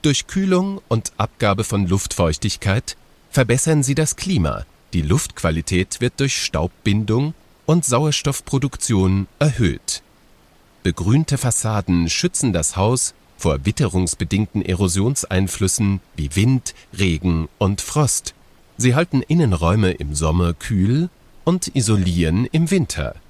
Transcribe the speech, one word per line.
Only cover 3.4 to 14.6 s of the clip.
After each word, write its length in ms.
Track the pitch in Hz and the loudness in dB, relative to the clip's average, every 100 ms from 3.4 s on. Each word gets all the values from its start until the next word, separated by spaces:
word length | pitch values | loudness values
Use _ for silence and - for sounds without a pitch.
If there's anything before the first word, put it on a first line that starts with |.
| 117 123 160 151 | 2 2 2 2
sie 120 | 127 | 2
das 220 | 139 156 - | 0 -2 -2
Klima, 500 | 190 160 78 50 - _ _ | -2 0 0 -2 -10 _ _
die 100 | 90 | -2
Luftqualität 1000 | 73 95 - - 85 80 - 90 92 - | 2 0 0 -4 -2 -2 -2 -2 -2 -2
wird 200 | 123 - | -4 -2
durch 160 | 135 - | -2 -2
Staubbindung 960 | - 76 87 _ 107 104 107 110 147 - _ _ - | -4 -2 -4 _ -2 0 2 0 0 -6 _ _ 0
und 180 | 170 | 0
Sauerstoffproduktion 1400 | - 123 151 143 143 139 - 135 135 - - 107 95 98 95 _ | 2 0 0 -2 -4 -6 -4 -2 -2 -6 0 2 4 2 -2 _
erhöht. 640 | 147 123 95 - - - _ _ _ _ _ _ _ _ | 0 2 0 -2 -8 -10 _ _ _ _ _ _ _ _
Begrünte 560 | 95 - 87 135 160 139 | -4 -2 2 2 2 -2
Fassaden 720 | 123 - 113 107 95 87 82 | -2 -2 -2 -2 2 2 2
schützen 420 | - 175 - 131 | 0 -2 0 0
das 240 | 87 78 - | 0 -2 0
Haus 380 | 101 127 - - _ - | 0 0 -2 -8 _ -4
vor 220 | - 69 71 | -2 0 -2
witterungsbedingten 960 | - 117 90 90 - 85 98 107 107 | -2 0 0 -2 -2 -2 -2 0 -2